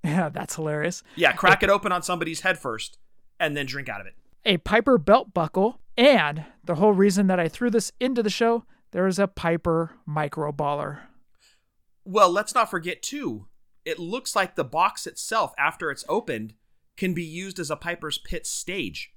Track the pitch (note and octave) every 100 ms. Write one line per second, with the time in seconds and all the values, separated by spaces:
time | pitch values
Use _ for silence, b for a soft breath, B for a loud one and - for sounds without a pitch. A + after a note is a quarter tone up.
0 | E3 E3 D#3+ - - - D#3 D3+ D#3+ F3
1 | b - - G3 F#3 G3 G3 G3+ G3+ F3+
2 | D#3+ F3+ E3 D#3+ F#3 F3+ C3 A2 - -
3 | - - - _ D#3+ D3 C#3 C#3 B2+ G2+
4 | F#2+ - _ - A3+ F#3 - G#3+ A#3 A#3+
5 | D3+ A3+ A3+ F3+ D#3 - G#3 - - -
6 | C4 B3 D3+ D3 D3+ _ - D#3+ G#3+ F#3+
7 | G3+ F#3+ F#3+ F3+ E3 - A#3+ A3 - -
8 | B3+ A#3+ G#3+ - A#3 A#3 - _ _ F#3
9 | F#3+ F3+ G3 - E3+ E3 E3+ E3 E3 -
10 | - D3+ D3 D#3+ D3 C#3+ D3 C#3+ D3 D3
11 | - - _ _ _ _ _ _ _ _
12 | - G3+ F#3 F#3 G#3+ B3+ A3 F3+ E3 E3+
13 | - C#4+ A3 A2 - - _ _ - E3
14 | E3+ A#3+ - G#3 F#3 - C3 D#3 F#3+ -
15 | - - - A3+ D#3+ - C#3+ - D#3+ C#3
16 | - F#3 A3 A#2 A2 - _ _ _ -
17 | F#3+ E3+ E3+ E3 F#3+ F#3 D3 D#3+ E3+ E3+
18 | D#3 - - F3+ - - - F#3+ A2 D#2+
19 | -